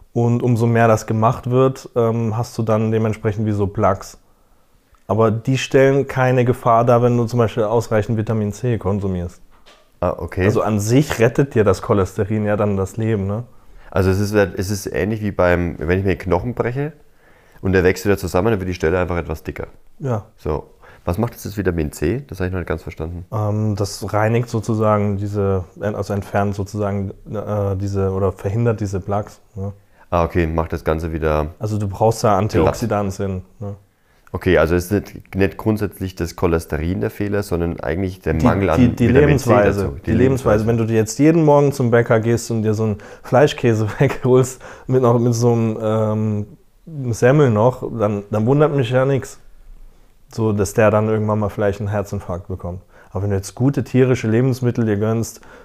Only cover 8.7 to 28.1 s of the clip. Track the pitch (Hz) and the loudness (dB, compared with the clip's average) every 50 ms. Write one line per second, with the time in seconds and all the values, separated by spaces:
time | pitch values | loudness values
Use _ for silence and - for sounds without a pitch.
8.7 | 120 101 - 92 101 101 95 98 92 87 87 90 - - - - - _ - - | -2 -2 -2 -2 -2 0 -2 -2 -2 -4 -6 -8 -10 -14 -20 -20 -20 _ -20 -20
9.7 | - _ _ _ _ _ - 90 - - 85 87 - 95 90 104 - 107 80 104 | -20 _ _ _ _ _ -4 -4 -2 -4 -8 -8 -4 0 0 2 2 2 0 0
10.7 | 107 104 101 107 120 139 147 - - - 113 120 123 - 143 139 - 113 104 98 | 0 0 0 2 2 2 2 2 0 2 2 2 4 2 0 2 2 2 2 4
11.7 | 92 - - - 113 101 92 90 - - 104 95 110 110 104 101 104 101 107 104 | 2 0 0 0 2 2 2 0 -2 -4 -4 -2 -2 -2 0 0 0 0 0 0
12.7 | 101 98 95 95 - - 113 110 113 101 98 98 101 113 123 - - - - - | 0 -2 -2 -4 -4 -4 -2 -2 -2 -2 -2 -4 -6 -6 -8 -12 -18 -20 -20 -20
13.7 | - - - - - - 95 95 92 98 104 101 107 104 101 90 - - 95 92 | -20 -20 -20 -6 -2 0 2 2 2 0 0 0 2 2 2 2 0 -4 -4 -4
14.7 | 104 98 - - - 65 90 101 113 107 104 101 92 - 90 90 87 87 87 85 | -4 -6 -6 -6 -4 -2 -2 -2 -2 -4 -4 -6 0 2 2 4 4 2 0 -2
15.7 | 73 - - 80 90 95 98 98 87 - - 92 85 90 113 123 117 - 113 113 | -4 -6 -2 0 0 0 2 0 -2 -2 0 -2 -2 0 0 -4 -4 -4 -4 -4
16.7 | 120 135 143 151 - - - - _ _ _ _ _ _ _ _ _ - - 98 | -2 -4 -6 -6 -8 -14 -20 -20 _ _ _ _ _ _ _ _ _ -8 -4 0
17.7 | 92 95 82 90 92 - - 104 98 - - 87 80 90 92 113 113 95 92 92 | 2 4 4 4 2 2 2 0 0 0 0 -2 0 0 2 2 0 0 -2 -6
18.7 | 90 - - 80 87 92 90 87 87 85 82 80 80 - - - 80 - - - | -6 -2 0 0 2 2 0 0 -2 -4 -4 -6 -8 -10 -10 -12 -10 -10 -12 -14
19.7 | - - - - - - 160 131 120 104 - - _ _ - - 76 71 - - | -14 -20 -20 -20 -18 -10 -6 -4 -4 -4 -6 -10 _ _ -6 -4 -4 -4 -6 -10
20.7 | - _ - - - - _ 87 90 98 113 117 - - - 98 98 104 95 90 | -20 _ -20 -20 -20 -10 _ -6 -2 -2 -4 -4 -6 -10 -14 -10 -8 -2 -2 0
21.7 | 87 82 78 73 - - - 78 104 135 143 - 98 90 92 92 92 92 82 - | 0 0 -2 -4 -4 -4 -2 -2 -2 -2 -6 -10 -8 -6 -6 -4 -4 -6 -6 -6
22.7 | 85 82 - - - - 80 82 87 87 90 - - 107 107 104 104 107 107 107 | -8 -8 -8 -12 -10 -10 -10 -10 -10 -12 -12 -8 -6 -4 -4 -2 -2 -2 -2 -2
23.7 | 104 98 104 98 - - 113 95 101 104 107 110 117 117 123 - - 110 98 - | -2 -2 -4 -6 -6 -10 -8 -4 -2 0 0 2 0 0 -2 -2 -4 -6 -4 -2
24.7 | 113 107 110 107 107 104 101 104 101 98 101 101 101 104 98 98 95 92 85 - | -2 0 2 2 2 2 0 -2 -2 -4 -6 -6 -4 -2 0 0 0 -2 -4 -8
25.7 | - - 101 104 107 101 98 - 104 101 95 - - 104 101 104 98 104 98 - | -12 -8 -6 -6 -6 -6 -6 -4 -4 -6 -6 -4 -2 -2 0 0 -2 -4 -6 -6
26.7 | - 104 104 98 98 101 98 98 - - - - 113 104 101 101 104 104 101 98 | -4 -4 -4 -2 -2 -4 -4 -6 -8 -12 -14 -10 -10 -8 -6 -4 -4 -2 -2 -2
27.7 | 98 95 101 98 98 98 98 95 | -2 -4 -4 -4 -2 -2 -2 0